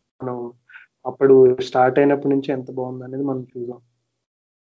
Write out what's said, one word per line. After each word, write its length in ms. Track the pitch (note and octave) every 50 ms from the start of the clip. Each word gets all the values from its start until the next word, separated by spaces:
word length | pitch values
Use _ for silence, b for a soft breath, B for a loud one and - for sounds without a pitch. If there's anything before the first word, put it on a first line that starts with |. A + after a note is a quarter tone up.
| _ _ _ _ C3
మనం 280 | B2+ B2 A#2+ A#2+ A#2+ B2 _ _ B B B B B _ _ _
అప్పుడు 520 | B2+ B2 - C#3 C3+ C3+ C3 C3 B2+ B2 B2+
స్టార్ట్ 380 | B2+ - - C3 B2+ C3 B2+ D3
అయినప్పటి 300 | C#3+ C#3+ C#3+ C#3 - C#3
నుంచి 220 | C#3 C#3 C3+ D3
ఎంత 200 | C#3+ B2+ B2 C3+
బాగుంది 320 | C3+ C3 B2+ B2+ B2+ B2+ B2+
అనేది 200 | B2+ C3 C3 C#3
మనం 240 | C#3 C3 C3 B2 - _ B2+
చూసాం. 200 | A#2+ A#2+ B2 - _ _ _ _ _ _ _ _ _ _ _ _ _ _ _ _ _ _